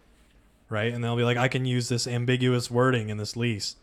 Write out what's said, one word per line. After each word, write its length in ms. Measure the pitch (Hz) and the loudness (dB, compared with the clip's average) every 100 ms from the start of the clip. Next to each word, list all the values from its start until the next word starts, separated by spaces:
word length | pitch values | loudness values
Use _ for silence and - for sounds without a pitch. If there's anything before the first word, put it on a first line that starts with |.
| _ _ _ _ _ _ - | _ _ _ _ _ _ -6
right? 240 | 107 113 | -2 -2
And 80 | 120 | -2
they'll 140 | 117 117 | 0 2
be 80 | |
like, 120 | 120 120 | 2 2
"I 120 | 131 | 2
can 160 | 127 | 0
use 240 | 127 123 120 | 0 0 0
this 180 | 123 127 | -2 -2
ambiguous 640 | 120 123 127 127 123 117 | -2 0 2 2 2 0
wording 380 | 120 131 120 107 | 2 2 2 -2
in 80 | 107 | -6
this 200 | 104 117 | -6 -4
lease." 400 | 120 104 - - | -2 -2 -6 -10